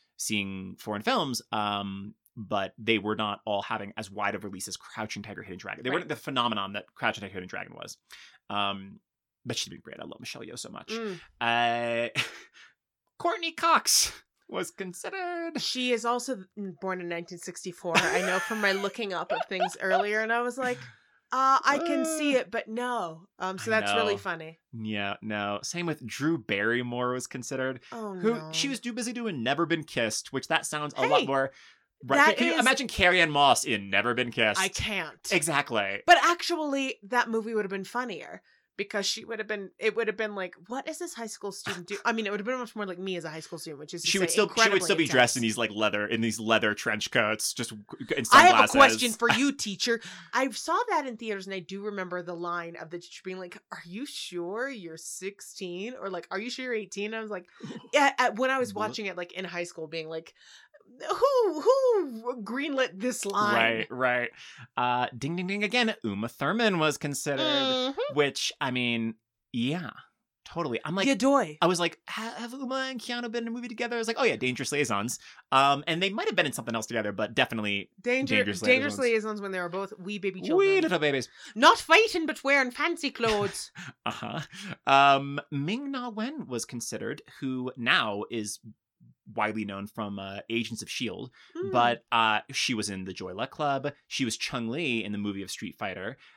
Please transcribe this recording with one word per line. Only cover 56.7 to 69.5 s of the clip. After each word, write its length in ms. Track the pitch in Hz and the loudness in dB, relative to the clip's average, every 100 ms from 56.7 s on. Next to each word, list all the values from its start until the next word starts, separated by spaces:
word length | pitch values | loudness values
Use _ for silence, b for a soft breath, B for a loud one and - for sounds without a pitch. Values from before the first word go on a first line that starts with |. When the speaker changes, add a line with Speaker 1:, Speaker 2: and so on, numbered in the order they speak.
Speaker 2:
eighteen?" 400 | 226 196 - 208 | -4 -6 -6 -6
I 60 | 226 | -6
was 100 | 220 | -8
like, 160 | 202 180 - | -10 -12 -16
Speaker 1:
<laughs> 320 | - - - | -14 -14 -2
Speaker 2:
yeah, 180 | 294 285 277 | 2 2 2
at, 160 | 247 214 | 0 2
when 100 | 262 | 0
I 80 | 269 | 2
was 160 | 240 | -2
Speaker 1:
What? 140 | 202 214 | -2 -4
Speaker 2:
watching 180 | - 202 | -4 -6
it, 100 | 180 | -6
like, 180 | 175 | -8
in 100 | 180 | -8
high 200 | 185 175 | -8 -6
school, 220 | 175 - 156 | -6 -8 -10
being 220 | 165 156 | -8 -6
like, 260 | 160 165 _ B B B - _ 247 - | -8 -10 _ B B B -20 _ -12 -4
"Who, 520 | - 523 539 427 330 | 4 4 6 4 4
who 800 | 427 539 523 440 302 226 233 254 | 6 6 6 4 2 -4 -6 -6
greenlit 560 | 208 247 302 277 254 185 | -6 -4 -2 0 0 0
this 260 | 247 - 202 | -4 -2 -2
line?" 280 | 196 208 | 2 4
Speaker 1:
Right, 320 | 208 113 113 104 | 6 4 2 -2
right. 400 | 123 127 123 120 - B B 120 - | 0 2 2 -2 -8 B B -8 0
Uh, 300 | 123 123 123 120 | 2 2 0 -2
ding, 200 | 139 175 | -4 -4
ding, 100 | 185 | -2
ding 180 | 202 | -2
again. 300 | 202 240 226 - | 0 2 0 0
Uma 260 | 113 101 113 | -4 -2 -4
Thurman 500 | - 143 208 226 185 | -2 -2 2 4 4
was 180 | 156 143 | 2 2
considered, 440 | 147 139 - 143 | -4 -4 -2 0
Speaker 2:
Mm-hmm. 720 | 311 285 269 254 254 277 539 554 | 2 2 2 2 0 -2 -2 2
Speaker 1:
which, 360 | 139 - - - | 2 2 -4 -2
I 100 | 139 | -2
mean, 440 | 127 123 117 113 113 _ _ _ | 0 0 0 -2 -4 _ _ _